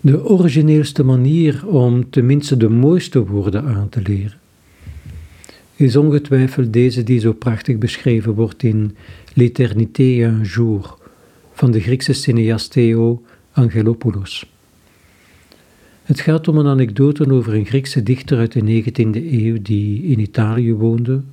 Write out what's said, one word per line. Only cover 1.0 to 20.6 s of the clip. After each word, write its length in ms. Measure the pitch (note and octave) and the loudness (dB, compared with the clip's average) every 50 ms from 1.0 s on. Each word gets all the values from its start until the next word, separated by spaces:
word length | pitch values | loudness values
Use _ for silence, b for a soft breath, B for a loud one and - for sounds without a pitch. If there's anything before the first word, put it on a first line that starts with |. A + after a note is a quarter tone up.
| C3+ | 2
manier 640 | C3 C3 B2 B2 C#3 D#3 E3+ E3 D3+ A#2+ - F3 | 2 2 2 2 2 2 2 2 0 0 -2 -4
om 420 | G#3+ F#3 C3 B2 B2 A#2+ B2 A#2+ B2 | -2 0 2 2 2 2 0 -2 -2
tenminste 480 | - C3+ A#2+ B2 C#3+ C#3+ C#3+ - C#3 | 0 0 2 2 2 0 0 0 0
de 120 | B2 A2 A2 | 2 2 2
mooiste 560 | A2+ A#2 B2+ D3 F3 F3+ F3 - - C#3+ G#2+ | 4 4 4 4 2 2 -2 -2 -2 -2 -2
woorden 380 | F#2+ G2+ G2+ F#2 G#2 F#2 G#2+ D3 | 0 -2 -2 -2 -2 -2 -2 -4
aan 260 | C#3+ A2 G2+ G2+ G2 | -2 -4 -4 -4 -4
te 120 | - A#2 | -6 -6
leren 380 | G2 G2+ G2+ G2 G2+ G#2 - - _ _ _ _ B B B B B B B B B B B B B B B B B B B B B B _ | -4 -2 -4 -4 -4 -8 -12 -16 _ _ _ _ B B B B B B B B B B B B B B B B B B B B B B _
is 200 | - D3 B2+ A2 | 0 0 2 4
ongetwijfeld 800 | C#3+ D3 D#3 C#3+ D3 D3 - C3+ C3 C3 C3 C3 - B2+ A2+ G#2+ | 4 2 4 2 0 0 2 2 2 2 0 0 -2 -4 0 2
deze 300 | A#2+ B2 B2+ A#2 B2 A2+ | 2 2 2 0 -2 -2
die 160 | A2+ B2+ A#2+ | 0 0 0
zo 140 | G#2+ A2+ G#2+ | 2 0 -2
prachtig 440 | - - B2 A2+ A2 - - B2 | -2 -4 -4 -4 -4 -4 -4 -2
beschreven 560 | G#2+ A2+ A2 - - - C3 A#2 A2 G2+ A#2 G#2+ | -2 -2 -4 -6 -4 -2 0 0 0 0 -2 -2
wordt 300 | G#2+ A2+ A2 - _ - | -2 -2 -4 -4 _ -2
in 320 | A2+ G#2+ G#2+ G#2+ G#2+ B B B B B B B B B | 0 0 0 -2 -4 B B B B B B B B B
L'Éternité 720 | - A#2+ A#2 A#2+ - B2+ A2+ G2 A2 A2+ G#2+ - - C3 | 2 2 2 2 0 -2 0 0 -2 -2 -2 0 0 2
un 380 | B2+ B2+ A#2+ A#2 A#2 A2+ A2 | 2 2 2 0 0 0 -2
jour 560 | A2 G2 F2+ A#2 A#2 A2+ G#2+ G2 F2 - - b b b b b b b b b b b _ | -2 -4 -2 -2 0 0 -2 -4 -6 -10 -18 b b b b b b b b b b b _
van 180 | - - B2 | 0 2 2
de 80 | A2 A2 | 2 2
Griekse 340 | F2 G#2+ C3 C3 - - C3+ | 0 0 -2 -2 0 -2 -4
cineast 580 | - - - A#2 A#2 A2+ A2 A2+ A2+ - - | -2 0 0 0 2 2 0 0 -2 -4 -2
Theo 500 | - C3+ A#2+ A2+ A2+ A2+ A2+ A#2 A#2+ A#2 b b b b b b | 0 2 2 4 4 2 2 0 0 -4 b b b b b b
Angelopoulos. 960 | _ - B2 A#2 - A2 G#2+ A2 A#2 A2+ - A#2 F#2 F#2+ F#2+ - - - - _ _ _ _ _ _ b b b b b b b b b b b b b b b b b b b b b b b b b b | _ 0 0 2 2 0 0 0 0 0 -2 -4 -4 -4 -8 -10 -12 -14 -16 _ _ _ _ _ _ b b b b b b b b b b b b b b b b b b b b b b b b b b
Het 160 | - C#3 - | -2 -2 0
gaat 280 | - D#3+ D#3 D#3+ D#3 | 0 0 0 0 0
om 100 | F3 D#3 | 0 0
een 100 | D3+ D3 | 2 2
anekdote 640 | C#3+ C#3 C3 B2+ A2 G2+ A#2 C3+ C#3+ D3 D3 D3+ C3+ | 2 2 2 0 0 2 2 2 2 2 0 0 2
over 220 | C3+ B2+ A2+ A#2 G#2+ | 2 0 0 0 -2
een 120 | G#2+ G#2 | -2 -2
Griekse 380 | - - C#3 C3+ - - C#3 G#2+ | 0 -2 -4 -4 -2 -4 -2 0
dichter 340 | A2 C3 B2+ - - C#3 | 0 -2 -4 -2 -2 0
uit 140 | A#2 A2+ A2 | 0 0 0
de 100 | - B2 | 0 -2
negentiende 840 | G#2+ G#2+ A2+ A2+ G#2+ - B2+ - A#2 A2 G#2+ A#2 E3 E3 C#3 A2+ G#2+ | 0 2 0 0 0 -2 -2 0 0 0 0 -4 -4 -2 -2 0 0
eeuw 140 | A2+ A2+ A2 | 0 -2 -4
die 420 | G2 G2+ G#2+ G2+ G#2 G#2 G#2 A2+ F#3 | -4 -4 -2 -2 -2 -2 -4 -4 -2
in 160 | F3 C3 A2 | -2 0 0
Italië 540 | G#2 G2+ - - A2 G#2+ A2+ A#2+ | -2 -2 -2 -2 -2 0 0 -2